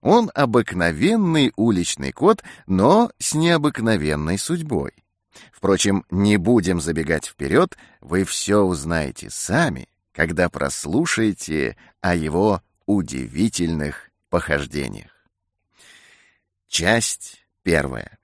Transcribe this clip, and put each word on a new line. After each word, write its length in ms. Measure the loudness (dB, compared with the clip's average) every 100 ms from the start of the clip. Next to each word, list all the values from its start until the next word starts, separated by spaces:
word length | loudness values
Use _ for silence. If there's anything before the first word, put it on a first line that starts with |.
Он 300 | 4 2 2
обыкновенный 1200 | -2 0 2 0 0 -2 0 0 2 2 2 0 2
уличный 540 | 2 2 0 -4 -8
кот, 320 | 0 2 2 -2 -20 -2
но 460 | 2 6 6 2 -2
с 160 | -4 0
необыкновенной 1040 | 2 2 0 0 0 0 0 -2 -2 -4
судьбой. 680 | -2 -6 -4 -4 -6 _ _ _ _ -20 -20
Впрочем, 540 | _ 0 2 4 0 0
не 280 | 2 4 4
будем 420 | 4 2 2 -2
забегать 460 | -2 -4 -2 -2 -4
вперед, 520 | -8 0 2 2 -2 -20 _
вы 220 | -4 -2
все 380 | -2 -4 0 2
узнаете 680 | 2 0 -2 -2 -4 -8 -14
сами, 600 | -10 -4 0 0 -4 -14 _ _
когда 380 | -4 -4 0 -2
прослушаете 1300 | -2 -6 -6 -4 -2 -2 0 0 -2 -6 -4 -4 -6 -20 _
о 140 | -2 0
его 460 | 0 0 2 0 _ _ -2
удивительных 1300 | -2 -2 -6 -8 -2 -2 0 -2 -2 -4 -8 -18 _ _
похождениях. 840 | -2 0 -2 -2 -6 -8 -10 -18 _ _ _ _ _ _ _ -20 -20 _ _ _ _ _ _ _
Часть 800 | -4 2 2 0 -6 -12 -20 _ _
первая. 540 | 0 0 0 -6 -12 _